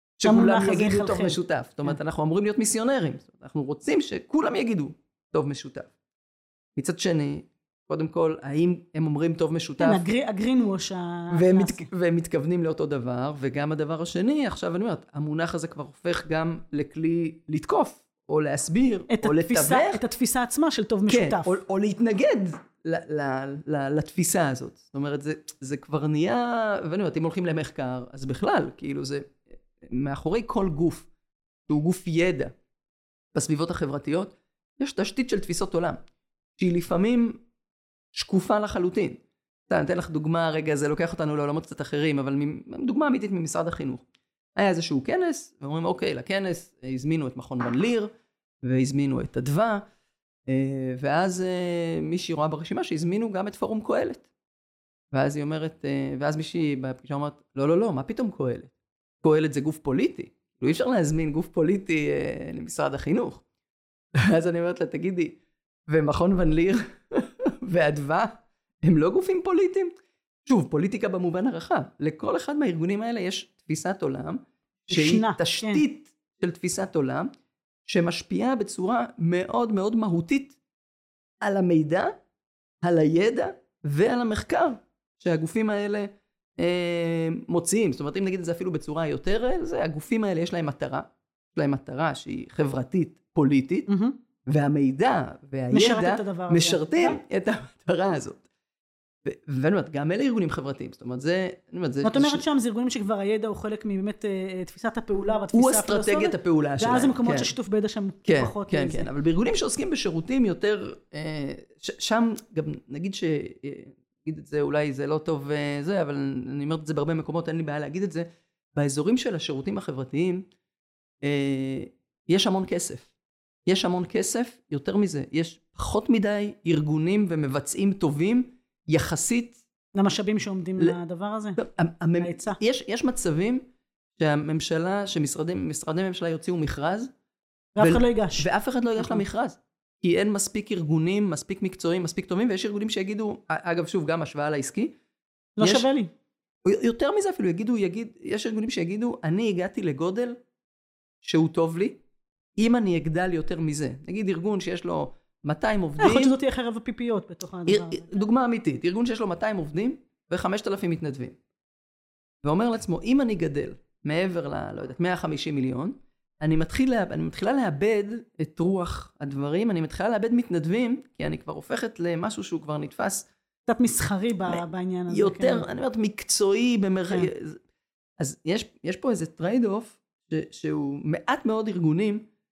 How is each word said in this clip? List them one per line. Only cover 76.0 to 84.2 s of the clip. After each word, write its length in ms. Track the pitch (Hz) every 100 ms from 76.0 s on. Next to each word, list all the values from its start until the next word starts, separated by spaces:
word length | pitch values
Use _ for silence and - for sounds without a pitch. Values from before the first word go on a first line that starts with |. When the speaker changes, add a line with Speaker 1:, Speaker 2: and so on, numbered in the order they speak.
| - _ _ _
Speaker 1:
של 100 | 175
תפיסת 460 | 165 180 - 190 165
עולם, 320 | 131 135 220 - _ _ _ _ -
שמשפיעה 720 | 185 170 160 - 190 240 254
בצורה 500 | 196 - 185 240 240 -
מאוד 540 | 170 175 - 240 240
מאוד 240 | 196 202 220
מהותית 640 | 214 170 170 277 277 _ _ _ _ _ _ _ _ _
על 160 | 208 196
המידע, 480 | 180 160 151 180 320 - _ _ _ _ _ _
על 140 | 175 165
הידע 500 | 151 165 214 262 381 - _ _
ועל 360 | 151 143 226 247